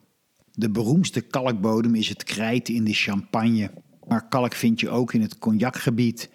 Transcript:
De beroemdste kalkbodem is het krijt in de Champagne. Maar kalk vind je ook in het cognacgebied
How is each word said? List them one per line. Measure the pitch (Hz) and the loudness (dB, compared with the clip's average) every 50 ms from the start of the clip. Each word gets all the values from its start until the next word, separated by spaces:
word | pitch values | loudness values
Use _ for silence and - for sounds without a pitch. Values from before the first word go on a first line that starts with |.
| _ _ _ _ _ _ _ _ _ _ | _ _ _ _ _ _ _ _ _ _
De | - - 113 110 | -6 -4 -2 -2
beroemdste | 98 117 107 113 156 190 165 - - 120 | 0 0 2 2 4 4 2 2 -2 -6
kalkbodem | - - - 131 127 127 117 95 98 110 110 113 113 117 113 | -4 -4 -4 -2 0 0 0 0 0 0 2 2 2 2 2
is | 110 104 - | 2 0 -2
het | 101 - - | -6 -8 -8
krijt | - - 101 110 113 123 123 - - | -8 -6 -4 -2 0 0 -2 -2 -2
in | 117 117 110 | -2 0 0
de | 107 101 | 0 0
Champagne. | - 101 101 101 98 - - - 113 113 117 113 110 101 95 - - - _ _ _ - | 0 -2 -2 -2 -4 -4 -2 -2 0 2 2 2 2 0 -2 -6 -14 -20 _ _ _ -4
Maar | - 117 110 - | -2 -2 -2 -2
kalk | - 139 127 123 117 - | -2 0 0 0 0 -2
vind | - 120 113 113 - | 0 2 2 2 2
je | 110 - | 0 -2
ook | 110 120 127 - - | 0 0 0 0 0
in | 117 | 0
het | 107 98 - | 0 0 -4
cognacgebied | - - 110 110 101 120 123 - - - 135 117 117 123 113 113 - - - | -4 -2 0 2 2 0 -2 -2 -2 -2 0 2 2 2 0 0 -4 -10 -16